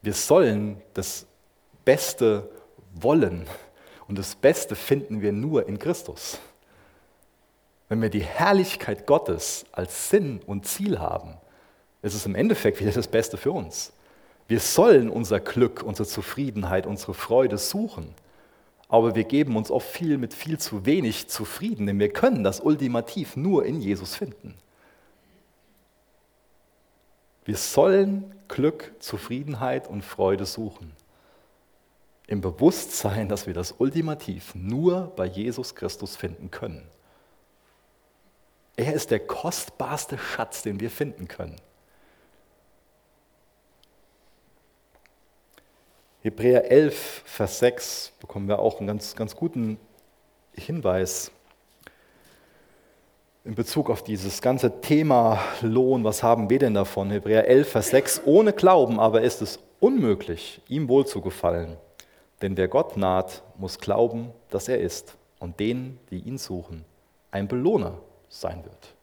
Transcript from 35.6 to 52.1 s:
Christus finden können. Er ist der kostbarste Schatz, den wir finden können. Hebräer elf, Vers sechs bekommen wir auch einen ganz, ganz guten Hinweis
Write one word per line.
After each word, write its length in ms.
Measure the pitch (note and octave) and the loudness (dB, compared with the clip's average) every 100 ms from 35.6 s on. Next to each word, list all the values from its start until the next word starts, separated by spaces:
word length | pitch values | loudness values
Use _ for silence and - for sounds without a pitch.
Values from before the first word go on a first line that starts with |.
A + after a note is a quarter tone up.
| - - | -10 -8
Christus 420 | F2+ - G2+ - | -10 -8 -12 -10
finden 340 | F#2 E2+ F#2 | -10 -10 -14
können. 340 | - A2+ C#2+ D#2 _ _ _ _ _ _ _ _ _ _ _ _ _ _ _ _ _ _ - | -12 -12 -12 -18 _ _ _ _ _ _ _ _ _ _ _ _ _ _ _ _ _ _ -4
Er 160 | B2+ | -2
ist 180 | D3+ - | -2 0
der 80 | G#2+ | -2
kostbarste 960 | - - E3 - - - B2+ D3+ - C3 | -2 -6 -6 -6 -10 -8 -6 -6 -8 -10
Schatz, 440 | - - A2+ - | -8 -6 -6 -6
den 180 | A2 G2 | -6 -6
wir 120 | A2+ | -6
finden 360 | - C#3+ - F#2 | -6 -6 -6 -16
können. 280 | - E2 D#2+ _ _ _ _ _ _ _ _ _ _ _ _ _ _ _ _ _ _ _ _ _ _ _ _ _ _ _ _ _ _ _ _ _ _ _ _ _ _ _ _ _ _ _ _ _ _ | -12 -14 -14 _ _ _ _ _ _ _ _ _ _ _ _ _ _ _ _ _ _ _ _ _ _ _ _ _ _ _ _ _ _ _ _ _ _ _ _ _ _ _ _ _ _ _ _ _ _
Hebräer 480 | A2 G#2 A#2+ B2 - | -6 2 6 6 8
elf, 540 | C3 D3+ - - - - | 6 6 0 -10 -14 -16
Vers 340 | - G2+ - | -4 -4 2
sechs 520 | B2 B2 - - - _ | 0 0 -10 -10 -12 _
bekommen 280 | - G#2 G2 | -14 -8 -2
wir 120 | G2+ | 2
auch 200 | G#2 - | 0 0
einen 80 | G2+ | -6
ganz, 280 | G#2 - - | -6 -8 -10
ganz 200 | A2 - | -10 -6
guten 440 | E3 B2+ A2 G#2+ _ _ _ _ _ _ _ | -6 -4 -6 -6 _ _ _ _ _ _ _
Hinweis 800 | - - E3 G2+ F#2 F#2 - - _ _ _ _ _ - _ _ | -16 -8 -2 0 0 0 -4 -10 _ _ _ _ _ -20 _ _